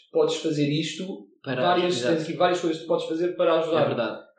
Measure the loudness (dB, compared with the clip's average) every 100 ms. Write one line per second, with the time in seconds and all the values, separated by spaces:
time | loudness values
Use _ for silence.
0 | _ 0 2 0 -2 0 0 0 -2 -6
1 | -10 -10 -16 _ -6 0 2 2 2 0
2 | 2 0 0 0 2 2 0 -2 -2 -2
3 | -2 -2 -2 0 2 2 2 2 2 0
4 | -4 -6 -14